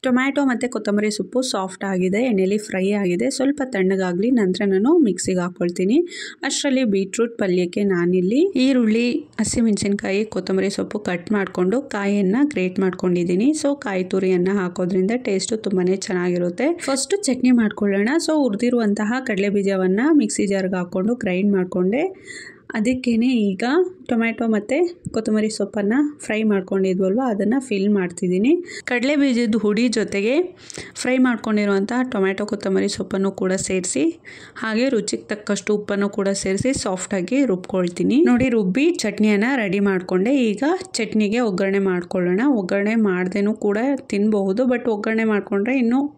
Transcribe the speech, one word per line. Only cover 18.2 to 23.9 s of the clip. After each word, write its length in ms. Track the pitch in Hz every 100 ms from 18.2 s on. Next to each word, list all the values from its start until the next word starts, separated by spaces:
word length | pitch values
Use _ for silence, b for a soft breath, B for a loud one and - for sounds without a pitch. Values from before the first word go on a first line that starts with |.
| 320
So, 60 |
ಹುರಿದಿರುವಂತಹ 800 | 311 262 202 240 240 214 202 208 247 262
ಕಡಲೆ 220 | 190 202
ಬೀಜವನ್ನ 520 | 202 196 196 185 196 285
ಮಿಕ್ಸಿ 340 | 302 214 - 202
ಜಾರ್ಗೆ 300 | 196 190 190
ಹಾಕ್ಕೊಂಡು 380 | 175 190 202
ಗ್ರೈಂಡ್ 380 | 247 185 180 202
ಮಾಡ್ಕೊಂಡೆ. 520 | 196 185 185 180 240 370 B B B B B B
ಅದಕ್ಕೇನೆ 520 | 226 214 254 254 226 247
ಈಗ 380 | 247 202 185 240 311 359